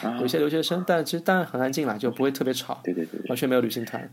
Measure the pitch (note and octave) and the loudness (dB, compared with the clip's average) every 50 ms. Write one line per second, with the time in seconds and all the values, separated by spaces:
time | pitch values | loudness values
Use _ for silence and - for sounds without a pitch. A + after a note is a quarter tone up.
0 | - A2+ A#2+ A#2+ B2 B2+ D#3+ D#3+ D3 D3 D#3 D#3+ D#3 - E3+ F3+ F3+ - F3 E3 | -2 -4 -2 0 0 0 2 2 2 2 2 2 0 0 0 0 2 2 2 2
1 | D3 - - E3+ E3 - F#3 F#3 E3 - - B2+ B2+ C3 C3+ D#3+ D3 B2 G#2+ G#2 | 2 0 -2 -2 2 2 2 2 2 0 0 0 0 0 0 0 0 0 0 0
2 | C3 A#2+ A#2 - C3 C#3 C3+ - C3 B2+ B2+ B2 - - C3+ - - - - - | 0 -2 0 2 2 2 2 2 0 0 -2 -2 -4 -6 -8 -6 -4 -4 -2 -2
3 | D#2+ - - - - - D#3 - D3 C3 B2+ B2+ A#2+ A2+ - B2 A#2 - - A2 | -4 -4 -6 -8 -6 -4 -2 0 0 2 4 4 4 2 0 -4 -6 -6 -6 -8
4 | - - | -10 -10